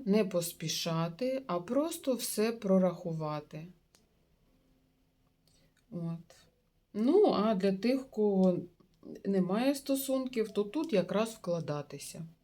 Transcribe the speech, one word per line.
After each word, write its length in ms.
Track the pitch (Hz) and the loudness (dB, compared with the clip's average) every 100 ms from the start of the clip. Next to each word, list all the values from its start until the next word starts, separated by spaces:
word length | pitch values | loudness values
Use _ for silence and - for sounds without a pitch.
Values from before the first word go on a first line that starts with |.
| 202 | 2
не 200 | 208 208 | 2 4
поспішати, 1160 | 175 165 - 160 - 170 165 165 170 254 262 269 | 0 -4 -6 -6 -4 -2 -2 -2 -2 -4 -4 -4
а 120 | 175 | -6
просто 540 | 175 247 320 330 - | -2 0 0 -2 -2
все 380 | 247 - - 214 | -2 -2 -2 -2
прорахувати. 1160 | 226 196 190 185 160 175 160 156 151 151 156 170 175 _ _ _ _ _ _ _ _ _ _ _ _ _ _ _ _ _ _ _ _ _ | 0 2 4 4 0 -6 -6 -4 -6 -8 -14 -16 -20 _ _ _ _ _ _ _ _ _ _ _ _ _ _ _ _ _ _ _ _ _
От. 440 | 175 165 165 - - _ _ _ _ _ | -8 -8 -8 -12 -20 _ _ _ _ _
Ну, 320 | 202 233 359 381 | -2 4 6 6
а 300 | - 214 202 | 6 2 2
для 160 | 196 | 2
тих, 380 | 190 233 269 - | 2 0 0 -2
кого 500 | - 208 190 185 175 - _ _ _ - - - | 0 2 4 4 4 -2 _ _ _ -18 -8 0
немає 500 | 196 175 202 262 285 | 2 2 2 0 0
стосунків, 760 | - 269 269 262 254 233 214 | -2 -2 -2 -2 -2 -4 -2
то 120 | - | -2
тут 300 | 208 294 330 | -4 -4 0
якраз 360 | 196 180 190 233 | 0 2 0 -2
вкладатися. 960 | - - 170 143 147 143 143 - 160 165 - | -4 -6 -4 -4 -6 -8 -14 -14 -14 -14 -16